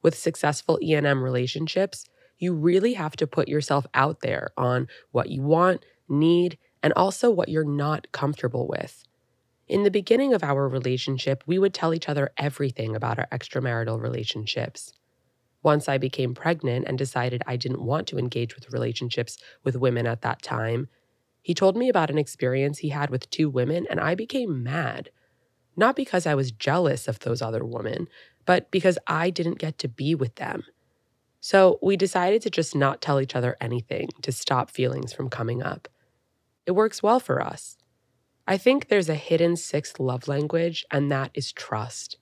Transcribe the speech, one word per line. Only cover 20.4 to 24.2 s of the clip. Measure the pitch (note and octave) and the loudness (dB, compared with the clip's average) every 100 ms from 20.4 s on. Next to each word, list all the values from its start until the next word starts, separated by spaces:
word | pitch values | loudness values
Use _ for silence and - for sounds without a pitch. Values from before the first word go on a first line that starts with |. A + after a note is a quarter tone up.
time, | - A#2 A2 A#2 C3+ _ _ _ _ _ | -4 -4 0 -2 -4 _ _ _ _ _
he | - | -4
told | F3 G3 G3 | 4 4 4
me | B3+ | 2
about | G#3 D#3 | 4 2
an | D3 | 0
experience | C#3+ - B2+ C3 C#3 D3 | -2 -2 0 2 0 -2
he | D3+ | -4
had | C#3+ C#3+ | -2 -2
with | C3 - | -4 -6
two | - D#3 | -2 0
women, | B2+ B2 E3 - | 2 0 0 -2
and | E3 | -2
I | D#3 | 0
became | F#3 | -2